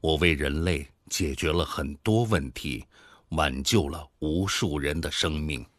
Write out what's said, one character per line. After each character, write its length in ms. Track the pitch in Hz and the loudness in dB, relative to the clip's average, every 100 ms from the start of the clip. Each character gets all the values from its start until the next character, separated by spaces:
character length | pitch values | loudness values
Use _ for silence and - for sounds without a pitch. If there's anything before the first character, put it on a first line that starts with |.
我 140 | 80 78 | 4 4
为 160 | 87 | 4
人 300 | 76 71 73 | 4 0 0
类 240 | 85 78 69 _ - | 0 -2 -4 _ -8
解 240 | - 85 | -4 -2
决 180 | 65 82 | 0 0
了 120 | 82 | 2
很 280 | 80 - 71 73 | 0 -2 -6 -6
多 260 | - 110 | 2 2
问 280 | 117 101 67 | 4 0 0
题， 340 | 64 - 60 - _ - - _ | -8 -6 -6 -8 _ -20 -20 _
挽 340 | 80 76 65 | 0 0 0
救 240 | 69 113 73 | 2 2 2
了 180 | 78 78 _ | -4 -12 _
无 280 | 78 80 98 | -2 0 0
数 300 | - 92 73 | 0 -2 0
人 220 | 71 76 | -2 -2
的 120 | 80 | -4
生 280 | - 90 76 | -2 -2 -2
命。 260 | 76 69 58 | -4 -4 -8